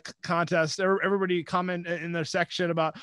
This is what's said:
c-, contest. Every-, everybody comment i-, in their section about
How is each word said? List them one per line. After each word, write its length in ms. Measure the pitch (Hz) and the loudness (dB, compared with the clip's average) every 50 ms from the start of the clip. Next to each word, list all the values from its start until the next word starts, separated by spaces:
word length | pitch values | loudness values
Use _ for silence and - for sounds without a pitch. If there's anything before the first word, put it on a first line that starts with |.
| - | -2
c-, 80 | - - _ - | -10 -16 _ -4
contest. 560 | - 180 170 170 - 180 165 160 156 - - | 0 0 0 2 2 2 2 2 2 0 0
Every-, 200 | 190 190 196 - - | 2 2 4 4 2
everybody 400 | 190 202 196 190 180 180 175 156 | 2 2 2 2 2 0 0 0
comment 440 | - - 180 180 185 180 175 170 | 0 -2 -2 0 0 -4 -4 -4
i-, 80 | 170 175 | -6 -6
in 160 | 156 160 170 | -4 -4 -4
their 140 | 170 170 156 | -4 -4 -4
section 440 | - - 180 170 - - - 185 170 | -2 0 0 0 0 -2 -2 -2 0
about 260 | 170 165 160 160 - - | 2 0 0 0 -2 -8